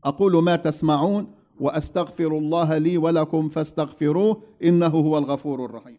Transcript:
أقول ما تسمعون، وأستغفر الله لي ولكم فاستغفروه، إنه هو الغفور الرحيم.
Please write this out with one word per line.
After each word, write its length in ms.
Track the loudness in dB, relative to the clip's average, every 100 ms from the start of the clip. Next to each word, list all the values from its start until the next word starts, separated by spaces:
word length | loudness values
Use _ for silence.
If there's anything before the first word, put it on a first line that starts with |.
أقول 400 | -6 0 2 4
ما 120 | 4 2
تسمعون، 760 | 0 -2 0 0 0 -2 -4 -14 _ _
وأستغفر 760 | -4 -4 -6 -4 -6 -4 -4 -2
الله 400 | -2 -2 0 0
لي 200 | 0 2
ولكم 520 | 2 0 0 -2 -2
فاستغفروه، 920 | -4 -6 -4 -6 -2 -2 2 2 0 -6 _
إنه 240 | 2 4 4
هو 300 | 2 2 0
الغفور 480 | 0 -4 -4 -6 -8
الرحيم. 320 | -12 -18